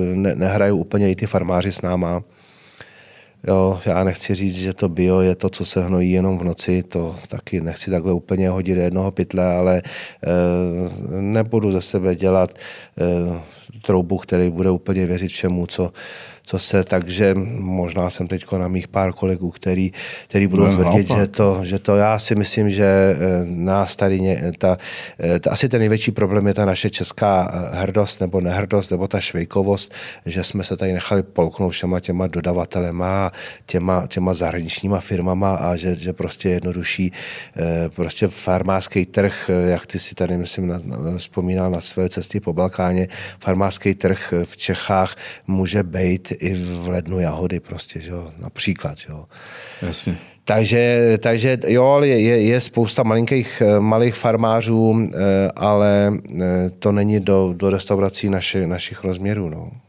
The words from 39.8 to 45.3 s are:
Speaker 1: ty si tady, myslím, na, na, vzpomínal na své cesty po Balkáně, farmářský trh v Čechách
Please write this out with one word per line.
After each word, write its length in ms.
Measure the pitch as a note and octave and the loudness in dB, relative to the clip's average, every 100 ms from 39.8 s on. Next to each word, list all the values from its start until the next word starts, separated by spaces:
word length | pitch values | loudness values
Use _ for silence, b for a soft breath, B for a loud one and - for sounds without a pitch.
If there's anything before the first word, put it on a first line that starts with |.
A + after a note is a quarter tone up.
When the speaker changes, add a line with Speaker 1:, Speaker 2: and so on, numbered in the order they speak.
| - | -2
Speaker 1:
ty 120 | F2+ | -6
si 160 | - | -6
tady, 220 | - F2+ F2+ | -4 -2 -2
myslím, 300 | F2 - F2+ | -4 -4 -4
na, 140 | F2 | -4
na, 340 | E2 A#1 D#2+ F2 | -6 -6 -6 -6
vzpomínal 520 | - G2+ F2+ F#2 F#2 | -6 -4 -2 0 0
na 100 | F2 | -2
své 280 | - - F2+ | -4 -2 -2
cesty 320 | - - G#2 | -2 -4 -4
po 120 | - | -4
Balkáně, 560 | E2 F#2 - F2+ F#2 F#2 B B B | 0 -2 0 0 0 -2 B B B
farmářský 540 | - F#2 G2 - G2+ | -2 0 0 0 -2
trh 400 | F#2+ F#2 F#2 - F2 | 2 0 0 -2 -2
v 120 | F2 - | -2 -6
Čechách 600 | - F2+ - F#2+ F#2 - B | -4 -4 0 2 0 -4 B